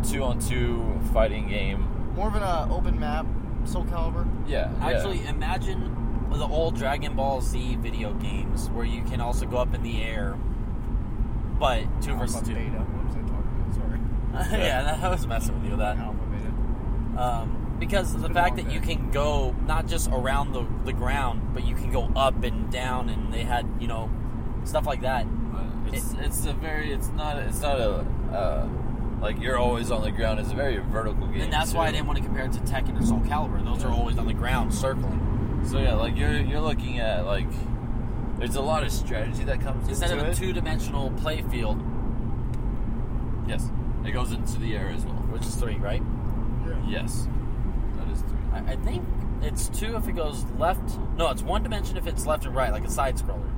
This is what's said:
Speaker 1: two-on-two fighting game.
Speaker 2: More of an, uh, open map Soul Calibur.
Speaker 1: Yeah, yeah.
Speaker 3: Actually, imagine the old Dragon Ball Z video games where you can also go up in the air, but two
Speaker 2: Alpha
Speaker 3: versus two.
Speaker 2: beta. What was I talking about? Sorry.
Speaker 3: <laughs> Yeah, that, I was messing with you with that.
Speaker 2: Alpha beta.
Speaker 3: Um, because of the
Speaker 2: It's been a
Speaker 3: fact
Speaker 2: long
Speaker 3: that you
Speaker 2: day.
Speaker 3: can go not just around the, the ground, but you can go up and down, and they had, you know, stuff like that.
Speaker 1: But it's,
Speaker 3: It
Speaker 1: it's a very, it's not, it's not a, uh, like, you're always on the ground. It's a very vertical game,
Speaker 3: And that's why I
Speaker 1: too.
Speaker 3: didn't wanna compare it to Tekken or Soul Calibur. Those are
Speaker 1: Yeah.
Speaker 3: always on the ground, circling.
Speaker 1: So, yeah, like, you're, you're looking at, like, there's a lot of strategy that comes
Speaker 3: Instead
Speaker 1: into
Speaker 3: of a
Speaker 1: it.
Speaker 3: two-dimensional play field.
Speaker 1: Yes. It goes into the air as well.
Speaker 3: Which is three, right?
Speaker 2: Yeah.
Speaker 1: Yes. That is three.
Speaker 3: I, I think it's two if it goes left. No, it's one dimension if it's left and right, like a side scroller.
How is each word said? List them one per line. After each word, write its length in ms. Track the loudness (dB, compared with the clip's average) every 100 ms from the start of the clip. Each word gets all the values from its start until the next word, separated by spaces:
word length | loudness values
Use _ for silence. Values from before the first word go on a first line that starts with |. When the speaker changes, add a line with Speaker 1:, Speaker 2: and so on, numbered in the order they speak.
Speaker 1:
two-on-two 960 | -2 0 0 0 0 2 2 2 0 0 2
fighting 360 | 4 4 2 0
game. 360 | 0 0 0 0 0 -2
Speaker 2:
More 140 | 0 0
of 80 | 0
an, 60 |
uh, 240 | 2 0 2
open 280 | 2 2 2
map 260 | 0 0 0 -2 -2 -2
Soul 200 | -2 -2
Calibur. 400 | -2 0 0 0 0 0 0
Speaker 1:
Yeah, 220 | 0 0 0
yeah. 60 | 0
Speaker 3:
Actually, 400 | 0 0 -2 -2
imagine 1000 | -2 0 0 0 -2 -2 -2 -2 -2 0
the 160 | 0 0
old 300 | 2 2 0
Dragon 380 | 0 0 -2 0
Ball 240 | 0 2
Z 360 | 0 0 0 -2
video 320 | -2 -2 -2
games 560 | -2 -2 -2 0 0 0
where 140 | 0
you 180 | 0 0
can 180 | 0 0
also 260 | 0 0 0
go 100 | 0
up 180 | 0
in 80 | 0
the 180 | 0 -2
air, 340 | -2 -2 -2 -2 -2 -2 -2 -2 -2 -2 -2 -2 -2 -2 -2 0
but 220 | 2 2 0 -2
two 100 | -2
Speaker 2:
Alpha 140 | -2 0
Speaker 3:
versus 160 | 0 -2
two. 80 |
Speaker 2:
beta. 240 | -2 -2 -2
What 260 | -2 -2 -2
was 100 | -2
I 40 |
talking 400 | -2 -2 0 0
about? 140 | 0
Sorry. 260 | 0 0 0 0 0 -2 0 0
Speaker 3:
<laughs> 100 | 2
Yeah, 200 | 2 2
that, 200 | 0 0
I 60 | 0
was 180 | 0 0
messing 280 | 0 0 0
with 80 |
you 60 | 0
with 80 | 0
that. 160 | 0 0
Speaker 2:
Alpha 220 | -2 -2 -2
beta. 220 | -2 -2 -2 0 -2 -2 -2 -2 0
Speaker 3:
Um, 560 | 0 0 0 -2 -2 -2
because 340 | 0 0 0
of 60 | -2
the 60 | 0
Speaker 2:
It's 80 |
been 20 | 2
a 40 | 2
Speaker 3:
fact 100 | 2
Speaker 2:
long 80 | -2
Speaker 3:
that 60 |
you 60 | 0
Speaker 2:
day. 140 | 0
Speaker 3:
can 160 | 0 0
go 440 | 2 2 2 2 2 2
not 200 | 2 2
just 200 | 0 2
around 400 | 2 2 0 0
the, 120 | 0 0 0
the 80 | 0
ground, 480 | 0 0 2 2 0 0
but 100 | 0 0
you 80 |
can 160 | 0 2
go 200 | 2 2
up 300 | 4 4 4
and 260 | 2 0 0
down, 380 | -2 0 0 0
and 240 | 0 0
they 100 | 0
had, 240 | 2 2 0 -2
you 80 | -2
know, 200 | -2 -2 -2 -2 -2 -2 -2
stuff 220 | -2 0 0
like 140 | 0
that. 240 | 0 0 0 0 -2
Speaker 1:
But 120 | -2 -2 -2 -2
it's, 180 | -2 -2
Speaker 3:
It 60 | -2
Speaker 1:
it's 260 | -2 0 0
a 60 |
very, 400 | 0 -2 -2 -2
it's 160 | 0 0
not, 280 | 0 -2 -2
it's 220 | -2 0
not 180 | 0 2
a, 240 | 2 2 0 0 0
uh, 360 | 0 0 2 0 0 -2 0 -2 0
like, 180 | -2 -2
you're 160 | 0 2
always 320 | 2 2 0
on 120 | 0
the 80 | 0
ground. 300 | 0 0 0
It's 120 | 0
a 40 | 0
very 200 | 0 0
vertical 500 | 0 0 2 0 0
game, 120 | 0
Speaker 3:
And 100 | 2
that's 200 | 2 2
why 120 | 2
I 20 | 2
Speaker 1:
too. 60 | 2
Speaker 3:
didn't 100 | 0
wanna 120 | 0
compare 240 | 2 0
it 80 | 0
to 80 | 0
Tekken 400 | 0 2 2 2
or 40 | 2
Soul 140 | 4
Calibur. 440 | 2 2 0 0
Those 180 | 0 0
are 40 | 2
Speaker 1:
Yeah. 60 |
Speaker 3:
always 240 | 2 2 2
on 80 | 2
the 80 |
ground, 400 | 0 2 2 2
circling. 480 | 2 0 0 0 0 2 0 0 0
Speaker 1:
So, 140 | 0 2
yeah, 160 | 4
like, 220 | 4 2 2
you're, 220 | 2 2
you're 220 | 2 2
looking 380 | 2 2 0 0
at, 240 | 2 2 2
like, 220 | 0 0 -2 -2 -2 -2 -2 -2 -2 -2 -2
there's 160 | 0 0
a 40 |
lot 220 | 2 0
of 80 | 2
strategy 500 | 0 0 0 -2 -2
that 160 | 0 0
comes 260 | 0 0 0
Speaker 3:
Instead 220 | 0 0
Speaker 1:
into 120 | 2
Speaker 3:
of 60 | 2
a 40 |
Speaker 1:
it. 40 | 0
Speaker 3:
two-dimensional 720 | 0 0 0 0 0 -2 -2
play 280 | 0 0 0
field. 380 | -2 0 0 0 0 -2 0 0 0 0 0 -2 0 0 0 0 0 -2 -2 -2 -2
Speaker 1:
Yes. 200 | -2 0 0 0 -2
It 60 | -2
goes 180 | -2 0
into 260 | 0 -2 -2
the 160 | -2 -2
air 120 | -2
as 100 | -2
well. 100 | -2 0 -2
Speaker 3:
Which 100 | 0
is 120 | -2 0
three, 200 | 0 0
right? 260 | 0 0 0 -2 0 0 0 0 0
Speaker 2:
Yeah. 80 | -2 -2
Speaker 1:
Yes. 400 | -2 -2 -2 0 -2 -2 -2 0 0 -2 -2
That 120 | -2
is 80 | -2
three. 180 | -2 -2 0
Speaker 3:
I, 200 | -2 -2
I 40 | -2
think 280 | -2 -2 -2 -2 -2 -2
it's 260 | -2 0 -2
two 260 | -2 -2 -2
if 100 | -2
it 40 |
goes 320 | 0 -2 -2 -4 0
left. 240 | 0 2 -2 -2 -2 0
No, 140 | 0
it's 120 | 0
one 200 | 0 0
dimension 320 | 0 -2 -2 -2
if 100 | -2
it's 200 | -2 0
left 180 | 0
and 100 | 0
right, 160 | 0 0
like 140 | 0
a 60 | 0
side 260 | 0 0 0
scroller. 340 | 0 -2 -2